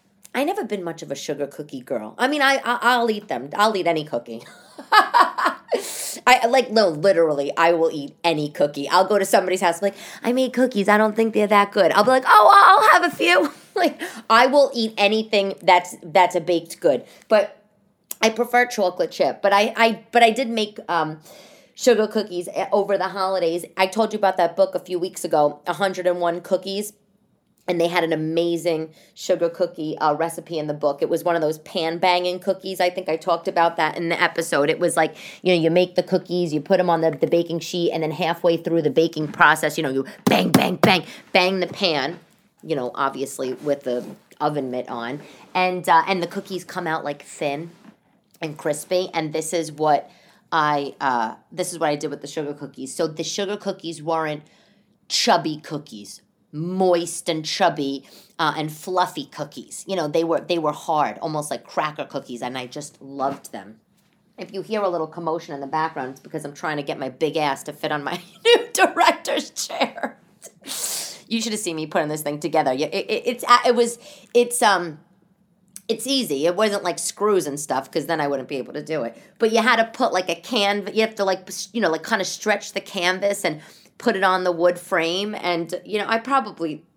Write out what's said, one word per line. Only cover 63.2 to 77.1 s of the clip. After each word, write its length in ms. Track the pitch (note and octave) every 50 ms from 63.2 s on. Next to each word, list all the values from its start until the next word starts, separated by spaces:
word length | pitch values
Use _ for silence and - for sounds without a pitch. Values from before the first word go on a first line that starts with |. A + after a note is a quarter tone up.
| C3 C#3 C#3 C#3 - -
them. 300 | - G2+ F#2+ G#2 A2 _ _ _ _ _ _ _ _ _ _ _ _ -
If 160 | A3 E3+ F#3
you 80 | F#3+
hear 200 | E3 G#3 A3 G#3
a 60 | G3+ F#3
little 200 | F3 E3 D#3+ D#3
commotion 440 | - E3+ E3+ D#3+ D#3+ D#3+ D#3 -
in 80 | D3 C#3
the 60 | C#3
background, 440 | C3+ D#3 D#3 D#3+ D#3+ D#3 C#3 C3 C3
it's 100 | C3 -
because 240 | - F3+ - D3+ D#3
I'm 100 | C#3+ D3
trying 220 | - - D#3 D3+
to 80 | D3 C#3
get 120 | D3+ C#3+
my 120 | - C3+ C3
big 280 | B2+ - D#3+ D3 C#3
ass 280 | D#3 D3+ C#3 C3+ C3+ -
to 80 | D3+
fit 180 | D3 - - D3
on 140 | D3+ D3 C#3+
my 160 | C#3 F3+ F3 - -
<laughs> 120 | - - -
new 240 | A#4 A#4+ - - -
director's 800 | - F#4 - - - E4+ E4+ E4+ - - - - - D4+ - -
chair. 720 | - - - - - - C4+ A3 - - - A3+ - _ _ _ _ _ - - _ _ - - - - - - - - - - - - - -
You 120 | A3 A3+
should 120 | A3 A3+
have 80 | G#3+ G#3
seen 140 | G#3+ F3+ D#3+
me 100 | D#3 D#3
putting 220 | D#3 - F3+ D3+ D3+
this 120 | D#3 D#3
thing 200 | D3+ D3 D3 D3+
together. 340 | F3 D3+ D#3+ D#3 D3+ - C3
Yeah, 140 | C3+ D#3 -
it, 180 | - G3 -
it, 160 | - G#3 - -
it's, 200 | B3+ A#3+ A#3+ -
uh, 160 | - A#3+ B3 -
it 100 | B3+ A#3+
was, 240 | A#3+ A#3 A#3 - - - - - - - _ -
it's, 260 | A#3+ A#3+ A#3+ - -
um, 380 | A#3+ G#3 G3 F3 F3 E3 D3+ - _ _ _ _ _ _ _ _ _ _ _ _ _ _ _ - - -
it's 180 | A3+ A3 -
easy. 380 | C4 C#4 C4+ C3 B2 C#3+ C3+ D3+
It 120 | F3 F3
wasn't, 280 | F#3+ A3 G#3 G3+ G3 G3+
like, 140 | F3+ E3+ -
screws 480 | - -